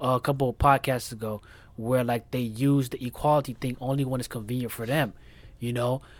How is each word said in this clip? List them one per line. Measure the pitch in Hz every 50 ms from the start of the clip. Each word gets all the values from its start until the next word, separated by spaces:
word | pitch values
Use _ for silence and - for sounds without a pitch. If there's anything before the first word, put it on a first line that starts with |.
a | - 127 127 127
couple | - - 143 139 139 127
of | 117 -
podcasts | - 143 135 135 - - 131 123 - -
ago, | - 110 113 110 107 104 - - - - - - -
where, | - 110 113 127 127 123
like, | 120 120 120 113 -
they | - 127
use | 123 113 110 110 135 139 143 143 131 120
the | - 135 131
equality | 123 120 - - 151 151 151 139 - 120
thing | - - 131 123 -
only | - 127 135 139 139
when | 127 131 127
it's | 123 -
convenient | - 120 107 104 123 127 123 113
for | - - 117
them. | 113 135 160 143 107 - - - - - - - - - -
You | - 120 120
know? | 120 120 123 127 135 - - - -